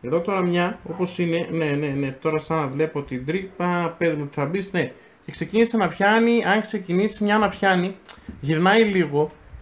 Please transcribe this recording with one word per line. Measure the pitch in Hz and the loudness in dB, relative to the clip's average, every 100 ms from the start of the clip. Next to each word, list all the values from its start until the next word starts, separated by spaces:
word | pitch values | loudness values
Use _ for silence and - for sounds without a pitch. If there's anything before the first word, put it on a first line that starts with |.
Εδώ | - 165 | -2 -2
τώρα | 170 196 | 0 0
μια, | 180 175 175 233 - | 2 2 0 -4 -10
όπως | 170 180 - | -6 -4 -2
είναι, | 170 165 180 | 0 0 -2
ναι, | 160 156 | -2 0
ναι, | 143 147 | 0 -2
ναι, | 139 139 | -2 -4
τώρα | 135 160 156 | -4 -2 -2
σαν | 151 165 | -2 -2
να | 139 | -2
βλέπω | 135 156 151 | -2 -2 -2
την | 139 127 131 | -6 -8 -4
τρύπα, | 180 190 - 175 175 170 170 | -4 -6 -4 -2 0 -2 0
πες | 170 | 0
μου | 151 143 | 0 -4
τι | |
θα | - 143 | -4 -2
μπεις, | 190 190 | -2 -4
ναι. | 175 127 - - _ - | -2 -4 -6 -20 _ -18
Και | |
ξεκίνησε | - 160 214 226 226 | -10 -2 2 2 2
να | 180 | 0
πιάνει, | - 202 220 233 233 190 | 2 2 4 4 2 2
αν | 208 | 0
ξεκινήσει | 214 214 180 175 208 208 | 0 -8 -2 0 0 0
μια | 208 208 | 0 2
να | 208 | 2
πιάνει, | 185 196 180 180 190 - - - - | 0 2 2 0 -6 -18 -20 -18 -10
γυρνάει | 139 156 185 220 | -2 2 4 6
λίγο, | 220 190 160 143 151 - - - | 6 4 2 2 0 -4 -20 -16